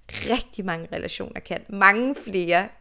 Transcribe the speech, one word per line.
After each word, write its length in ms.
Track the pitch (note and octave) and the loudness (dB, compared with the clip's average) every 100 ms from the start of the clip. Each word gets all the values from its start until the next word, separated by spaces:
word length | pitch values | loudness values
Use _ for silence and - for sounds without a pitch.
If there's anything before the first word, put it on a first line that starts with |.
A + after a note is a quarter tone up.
| - | -16
rigtig 560 | - - B3 - - F#3 | -8 -2 -2 -2 -8 -6
mange 220 | E3 E3 | -6 -8
relationer 480 | E3+ F3+ - - - | -8 -8 -8 -10 -12
kan. 220 | - F3 - | -8 -10 -8
Mange 460 | G3 G3 G#3+ B3+ C#4+ | 6 6 6 0 -4
flere, 540 | A3+ F#3 E3+ E3+ G#3 - | -4 -2 2 2 2 -6